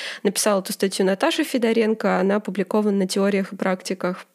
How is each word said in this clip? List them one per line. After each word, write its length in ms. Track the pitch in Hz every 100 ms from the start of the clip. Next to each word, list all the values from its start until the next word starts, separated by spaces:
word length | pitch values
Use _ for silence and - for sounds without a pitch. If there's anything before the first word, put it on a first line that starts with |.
| - -
Написала 380 | 208 - 220 202
эту 120 | 190
статью 320 | - 196 -
Наташа 380 | 190 190 302 330
Федоренко, 800 | 302 262 226 226 214 220 202 180
она 160 | 190 202
опубликована 600 | 214 190 185 214 208 196
на 100 | 185
"Теориях 440 | 202 196 196 190
и 40 | 190
практиках". 680 | 190 185 - 190 180 185 -